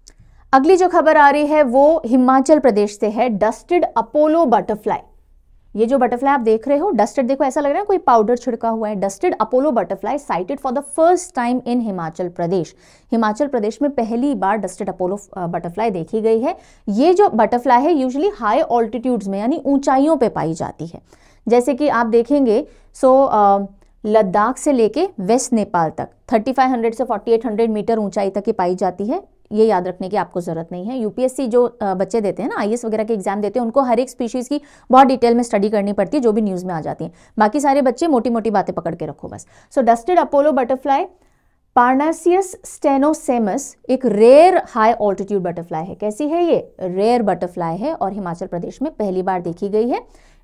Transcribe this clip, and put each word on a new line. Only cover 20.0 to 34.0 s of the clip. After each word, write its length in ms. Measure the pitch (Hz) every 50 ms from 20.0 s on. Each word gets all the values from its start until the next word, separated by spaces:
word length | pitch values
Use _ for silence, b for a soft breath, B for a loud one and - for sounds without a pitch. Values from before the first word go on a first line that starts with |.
| 277 311 330
पे 120 | 285 247 202
पाई 260 | - 160 151 160 165
जाती 320 | 165 147 - - - 151
है। 140 | 165 - - b b b b b b b b b 220
जैसे 260 | 226 247 247 294 277
कि 140 | 247 294 285
आप 180 | 220 226 240
देखेंगे, 600 | 226 214 233 233 - 285 294 277 233 208 240 311 b b b b b b
so, 340 | - - 262 262 262 277 -
अ, 340 | - 214 208 202 196 202 202 196 - _ _ _ _ _ -
लद्दाख 500 | 214 214 220 220 185 170 208 208 233 262
से 160 | - - 302 277
लेके 360 | 240 226 202 214 285 359 392 - -
वेस्ट 320 | 185 180 226 262 262 - 240
नेपाल 380 | 220 202 - - 175 165 156
तक 180 | - - 131 - _ _ _ - 262
थर्टी 200 | 220 214 269 254
फ़ाइव 180 | - 262 262
हंड्रेड 240 | 262 233 226 226 226
से 100 | 226 254
फ़ोर्टी 280 | 226 226 202 - 233 226
एट 140 | 226 233
हंड्रेड 240 | 247 214 202 233 226
मीटर 280 | 214 208 202 214 226 220
ऊंचाई 320 | 214 196 196 214 196 196
तक 140 | 196 202 196
ये 60 | 226 -
पाई 220 | - 185 175 185
जाती 320 | 185 208 185 180 - 196
है। 260 | 214 294 381 - _ _ _ _ _ 208
ये 140 | 214 220
याद 220 | 226 208 180 180 185
रखने 200 | 180 - 196 185
की 80 | 190
आपको 240 | 202 175 175 - 180
ज़रूरत 280 | 175 175 165 165 170 170 180
नहीं 120 | 180 180
है। 140 | 220 262 262
यूपीएससी 480 | 220 214 175 - 254 254 254 - 277
जो, 320 | 233 220 247 247 233 240 _ 214
अ, 120 | 196 190
बच्चे 260 | 185 196 - - 233
देते 220 | 202 196 165 - 202
हैं 60 | 302
ना, 80 | 466 403
आईएएस 260 | 226 208 226 240 233
वगैरह 200 | 226 214 214 220
के 100 | 214 233
एग्जाम 260 | 208 185 214 196 208
देते 180 | 208 202 202 254
हैं, 80 | 240
उनको 140 | 226 226 277
हर 200 | 262 247 233 226